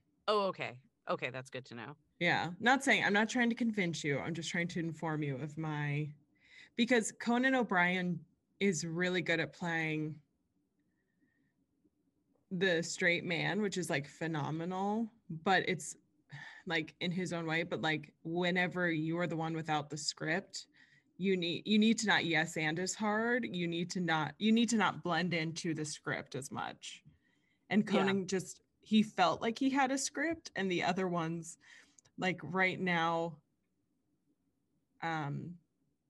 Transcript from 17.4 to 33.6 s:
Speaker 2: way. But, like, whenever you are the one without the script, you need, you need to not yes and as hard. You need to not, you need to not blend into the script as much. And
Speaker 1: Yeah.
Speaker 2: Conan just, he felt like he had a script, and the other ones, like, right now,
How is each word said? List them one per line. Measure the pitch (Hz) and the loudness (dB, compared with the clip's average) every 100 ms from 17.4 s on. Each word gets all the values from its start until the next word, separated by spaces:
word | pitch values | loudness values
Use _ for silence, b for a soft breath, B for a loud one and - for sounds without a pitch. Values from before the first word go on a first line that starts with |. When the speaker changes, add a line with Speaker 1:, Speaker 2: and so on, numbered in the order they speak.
| 160 | -2
Speaker 2:
way. | 160 | -2
But, | 170 156 | -2 -2
like, | 156 156 147 - | 0 0 -4 -12
whenever | 165 170 180 180 180 170 175 | -4 0 2 2 2 2 0
you | 160 160 165 | 0 0 0
are | 175 | 0
the | 160 | -2
one | 160 | -2
without | 160 160 151 147 | -2 0 -2 -2
the | 156 | -6
script, | - - 151 170 - - - b b b b - | -6 -4 -2 -2 -4 -12 -16 b b b b -2
you | 185 185 | 2 2
need, | 170 156 - | 0 -2 2
you | 214 | 6
need | 214 220 | 6 4
to | 208 | 4
not | 170 | 4
yes | 170 156 160 - | 4 2 2 0
and | 156 165 | 0 0
as | 185 | -2
hard. | - 214 208 226 247 233 | -2 -2 0 0 0 -2
You | 180 170 | -2 -2
need | 170 175 | -2 -4
to | 185 | -2
not, | 170 160 151 - | 0 0 0 0
you | 214 | 4
need | 226 233 | 4 4
to | 226 | 4
not | 180 - | 2 0
blend | 175 165 175 | 0 0 0
into | 170 160 165 175 | 0 -2 -2 -4
the | 156 | -2
script | 151 - - - - | -4 -6 -4 -6 -4
as | 131 135 | -8 -6
much. | - 60 - - - - b b b b b - | -6 -8 -8 -14 -16 -20 b b b b b -2
And | 190 - | 0 2
Speaker 1:
Yeah. | 196 | 2
Speaker 2:
Conan | 196 196 185 | 2 0 0
just, | 190 - - _ _ | -4 -4 -12 _ _
he | - 220 | 2 4
felt | 214 - 170 - | 4 4 2 2
like | 233 226 | -2 0
he | 269 | 2
had | 262 262 | 2 2
a | 269 | 0
script, | - - 311 330 - | -4 -4 -4 -4 -6
and | - 196 | -4 0
the | 175 | 2
other | - 180 185 | 2 0 0
ones, | 175 160 170 165 - B B B B B - | 0 -2 -4 -8 -16 B B B B B -4
like, | 185 180 | -2 -2
right | 147 185 185 180 | -2 0 0 0
now, | 185 170 165 165 170 165 _ _ | 0 2 2 0 -2 -6 _ _